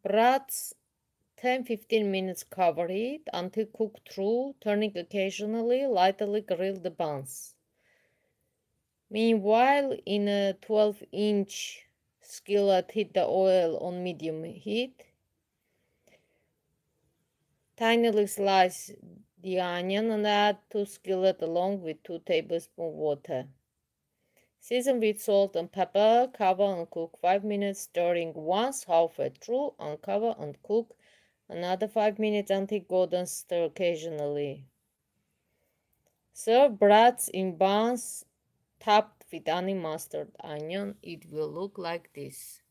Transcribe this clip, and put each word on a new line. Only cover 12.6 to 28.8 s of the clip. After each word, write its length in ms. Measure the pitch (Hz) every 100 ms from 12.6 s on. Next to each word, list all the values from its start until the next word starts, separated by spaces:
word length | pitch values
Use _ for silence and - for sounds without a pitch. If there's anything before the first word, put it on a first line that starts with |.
| 196 185 180
heat 200 | 220 202
the 120 | 190
oil 520 | 170 180 190 185 165 -
on 240 | 180 180
medium 400 | 180 156 160 156
heat. 600 | 165 180 214 214 262 _ - _ _ _ _ _ _ _ _ _ _ _ _ _ _ _ _ _ _ _ _ _ _ _ _ _ _ -
Tinily 520 | 226 233 233 214 202
slice 640 | - 196 190 185 - - - 175 175 _ _
the 180 | 185 185
onion 500 | 180 175 180 196 226
and 160 | 214 208
add 300 | 208 208 208 _
to 160 | 208 202
skillet 560 | - 185 185 190 185
along 400 | 165 170 185 202
with 200 | 165 151
two 160 | - 165
tablespoon 680 | - 165 156 170 - - 165
water. 520 | 156 151 143 - 131 135 _ _ _ _ _ _ _ _ _ _ _
Season 400 | - 247 254 247
with 200 | 220 208
salt 360 | - 196 196 175
and 140 | 175
pepper, 580 | 202 180 202 214 233 262
cover 300 | - 190 185
and 260 | 202 180 170
cook 300 | 170 165 -
five 220 | 175 196
minutes, 380 | 208 202 202 196
stirring 520 | - 170 175 175 165
once 520 | 156 156 190 247 269